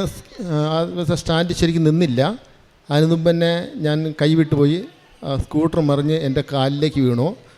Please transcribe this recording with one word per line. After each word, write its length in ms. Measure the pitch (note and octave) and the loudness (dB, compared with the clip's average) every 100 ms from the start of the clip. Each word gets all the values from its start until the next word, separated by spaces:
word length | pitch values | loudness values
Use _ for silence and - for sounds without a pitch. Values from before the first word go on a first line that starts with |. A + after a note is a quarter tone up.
| F#3+ | -2
സ്-, 100 | - - - F#3 D3+ D3+ D#3+ E3+ F3+ D#3+ | -6 -18 -12 -4 -2 0 0 -2 -4 -2
ആ 20 | E3+ | -4
സ്റ്റാൻഡ് 320 | - E3 F3 F3 | 0 0 0 0
ശരിക്കും 240 | E3+ E3+ D#3 | 0 2 2
നിന്നില്ല. 320 | D#3+ F3 A#2+ C#3+ A#3 - - _ _ - | 4 2 2 0 -2 -12 -20 _ _ -2
അതിന് 160 | D3 D#3+ | 2 2
മുമ്പ് 180 | E3+ E3 | 2 2
തന്നെ 240 | E3+ E3+ E3+ F#3 C#4+ D3+ | 2 2 0 -4 -4 -2
ഞാൻ 120 | D3+ D#3+ D3+ | 0 -2 0
കൈവിട്ടുപോയി. 580 | D3+ D#3+ D3+ D3 C#3+ E3 C4 - _ - | 2 2 2 2 2 2 -4 -16 _ -14
ആ, 140 | D#3 C#3 | -6 -6
സ്കൂട്ടർ 360 | - D3+ D#3+ E3+ D3+ | -4 -2 0 0 0
മറിഞ്ഞ് 280 | C#3+ C#3+ D#3 C#3+ | 0 0 0 -2
എൻ്റെ 160 | C3+ C3+ | -2 -2
കാലിലേക്ക് 480 | C#3 C3+ C#3+ D3+ C#3+ | -2 0 0 -2 2
വീണു. 260 | B2+ A#2+ C#3+ A3 - | 0 2 -2 -4 -16